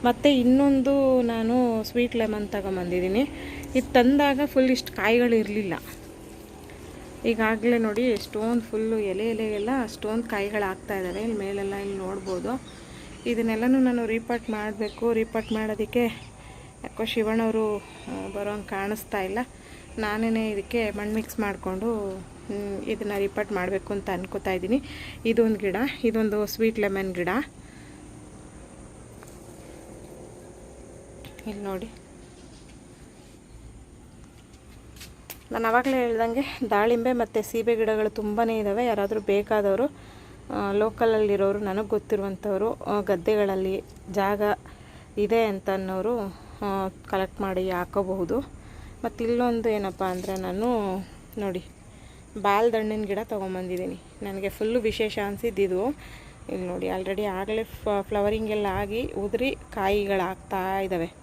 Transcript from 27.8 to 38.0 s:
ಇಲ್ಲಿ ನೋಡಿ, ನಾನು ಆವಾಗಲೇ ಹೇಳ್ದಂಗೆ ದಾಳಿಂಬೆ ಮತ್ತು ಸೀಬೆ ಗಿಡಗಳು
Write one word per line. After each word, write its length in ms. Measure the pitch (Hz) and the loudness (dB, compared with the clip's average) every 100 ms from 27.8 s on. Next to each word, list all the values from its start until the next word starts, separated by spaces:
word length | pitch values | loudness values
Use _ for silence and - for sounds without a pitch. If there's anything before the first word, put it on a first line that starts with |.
| - - - - - - - - - - - - - - - - - - - - - - - - - - - - - - - - - - - - 220 | -18 -18 -18 -18 -18 -18 -18 -18 -18 -18 -18 -18 -18 -18 -18 -18 -18 -18 -18 -18 -18 -18 -18 -18 -18 -18 -18 -20 -20 -20 -20 -20 -20 -18 -18 -12 -10
ಇಲ್ಲಿ 160 | 202 | -8
ನೋಡಿ, 260 | 202 190 226 - - - - - - - - - - - - - - - - - - - - - - - - - - - - - - - - - - - - | -6 -6 -8 -14 -20 -20 -20 -20 -20 -20 -20 -20 -20 -20 -20 -20 -20 -20 -20 -18 -18 -18 -20 -20 -20 -20 -20 -20 -20 -20 -20 -20 -20 -18 -18 -20 -18 -18 -8
ನಾನು 160 | 226 226 | -2 4
ಆವಾಗಲೇ 300 | 233 254 262 | 4 4 2
ಹೇಳ್ದಂಗೆ 600 | 240 226 226 233 277 - 233 | 2 2 2 2 -2 -2 2
ದಾಳಿಂಬೆ 420 | 202 220 240 240 | 4 6 4 4
ಮತ್ತು 380 | 247 220 220 214 | 2 2 0 0
ಸೀಬೆ 240 | 233 226 226 | 0 2 4
ಗಿಡಗಳು 340 | 220 214 | 4 2